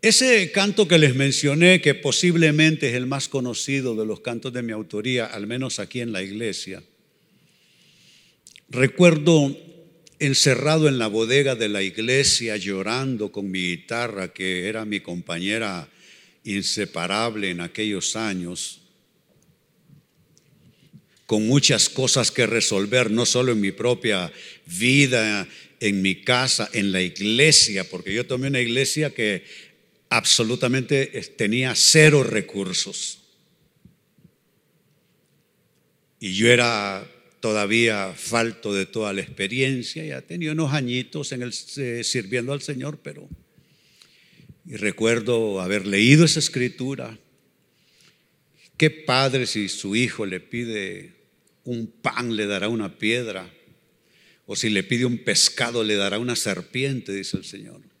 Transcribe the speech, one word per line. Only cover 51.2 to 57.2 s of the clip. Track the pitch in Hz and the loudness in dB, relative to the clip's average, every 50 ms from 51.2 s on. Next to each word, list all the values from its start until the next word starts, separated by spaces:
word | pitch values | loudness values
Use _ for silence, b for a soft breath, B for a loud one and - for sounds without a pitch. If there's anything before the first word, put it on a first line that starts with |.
| _ _ _ _ _ _ _ _ _ | _ _ _ _ _ _ _ _ _
un | 127 123 117 113 107 | -8 -6 -6 -6 -10
pan, | _ _ - 127 123 117 123 117 113 | _ _ -8 -6 -4 -4 -4 -4 -4
le | 107 107 | -4 -2
dará | 101 101 95 95 107 | -2 -2 -2 -2 -2
una | 117 113 104 92 - | -2 -2 -4 -6 -8
piedra? | _ - 107 117 123 123 113 95 95 90 90 _ _ _ _ _ _ _ _ _ _ b b b b b b b b b | _ -2 -2 0 0 -2 -6 -8 -10 -12 -14 _ _ _ _ _ _ _ _ _ _ b b b b b b b b b
O | - 101 | -10 -6
si | - - 113 | -4 -2 0
le | 107 98 92 | 0 0 0
pide | - 127 117 127 | 0 0 0 0
un | 123 123 113 | 0 -2 -2
pescado, | - - 101 - - - - - 127 120 120 120 | -2 0 2 2 2 2 2 -2 -4 -2 0 -2
le | 110 107 104 | 0 0 0
dará | 101 98 98 98 107 | 0 0 0 -2 -2
una | 120 123 120 | -4 -4 -4
serpiente?", | - - 110 95 87 87 - - 123 131 139 139 123 95 - | -2 -2 -2 -4 -4 -6 -8 -6 -4 -4 -2 -4 -6 -6 -8
dice | 98 98 | -8 -8